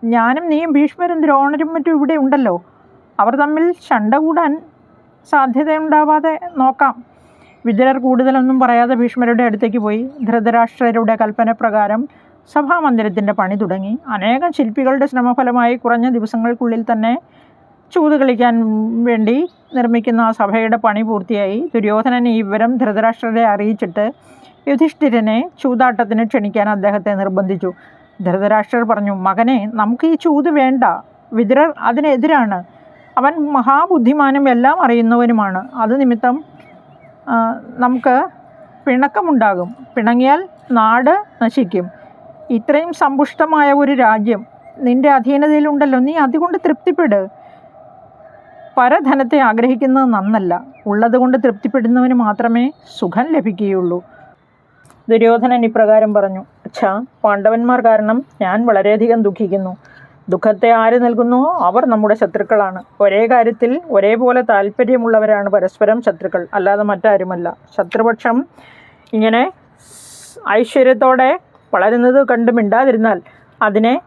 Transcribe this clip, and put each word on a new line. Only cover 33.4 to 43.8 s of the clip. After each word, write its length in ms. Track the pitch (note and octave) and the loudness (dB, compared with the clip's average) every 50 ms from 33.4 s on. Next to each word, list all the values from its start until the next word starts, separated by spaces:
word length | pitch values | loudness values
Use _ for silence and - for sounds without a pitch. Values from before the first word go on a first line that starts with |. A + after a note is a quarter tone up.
| D4+ C#4+ | -4 -2
മഹാബുദ്ധിമാനും 1000 | D4 C4+ A#3+ A#3+ C#4 C#4+ D#4+ F#4+ F#4 D#4 A#3 A3+ C#4+ D4+ C#4+ C4+ C4+ C#4 C#4 C4+ | 0 0 2 2 2 2 2 2 2 2 2 2 2 2 2 2 2 2 2 2
എല്ലാം 340 | B3+ A#3+ A#3+ C4 D4+ F4+ F4 | 2 4 2 2 2 2 2
അറിയുന്നവനുമാണ്. 840 | B3 A#3 A#3 A#3 A3+ A#3 A#3+ A#3+ A#3 A#3 A3 G#3 G3 F#3 F#3 F#3+ - - | 2 2 2 2 2 2 2 2 2 2 0 0 -2 -4 -6 -8 -10 -6
അത് 240 | C4 A3+ A3 A#3 C#4 | -4 -2 -2 0 0
നിമിത്തം, 360 | C#4 B3+ A#3+ G#3+ A#3 B3 B3 D4+ D#4 - - - - - - - _ - - - - - - _ - - | 2 0 0 0 0 -2 -2 -2 -6 -12 -20 -20 -20 -20 -20 -20 _ -20 -20 -20 -20 -20 -20 _ -8 -4
ആ, 80 | - A#3 A3+ A3+ A#3 A#3 - - - - | -2 -2 -2 -2 -4 -8 -12 -18 -8 -4
നമുക്ക് 380 | B3 B3 B3+ B3+ A#3 C4+ B3 B3+ D#4+ F#4 - - - - - - - - - - - | -2 -2 -2 0 0 0 2 2 0 -2 -6 -16 -20 -20 -20 -20 -20 -20 -20 -10 -4
പിണക്കമുണ്ടാകും. 840 | C#4+ B3 B3+ C4+ C#4+ C#4+ G#4 G4 E4+ D4+ B3+ A3 G#3 G3 F3+ F3+ F3+ A#3+ - C4 - - | -2 0 0 0 0 -2 -2 -2 0 0 2 2 2 0 -2 -4 -8 -10 -18 -20 -10 -6
പിണങ്ങിയാൽ 520 | - A3 A3+ A#3+ A#3+ B3+ C4 C#4+ D#4 F#4+ F#4 - - - - | -2 0 0 0 2 2 2 2 0 0 -8 -14 -20 -8 -2
നാട് 520 | B3+ A#3 A3 A3 A3+ A#3+ C4 C#4 E4 G4 G#4 - - - A#3+ | 0 2 2 2 2 2 2 2 0 0 -2 -8 -8 -4 -4
നശിക്കും. 420 | A3+ - - B3 F3 F3+ F#3+ F3+ F3+ - - - - - - - - - - - - | -2 0 -2 -4 -2 -2 -6 -6 -6 -12 -20 -20 -20 -20 -20 -20 -20 -20 -20 -8 -4
ഇത്രയും 440 | B3+ A3+ A3+ - C#4+ C#4+ D#4+ F4 D#4+ | -4 -4 -2 0 0 0 0 -2 -4
സമ്പുഷ്ടമായ 800 | - - - C#4 C4 D4 - - - D#4+ D#4 D#4+ D4+ D4 C#4 C#4 | -2 0 0 2 0 -2 -2 0 -2 -2 0 2 2 4 4 4
ഒരു 180 | C#4+ | 2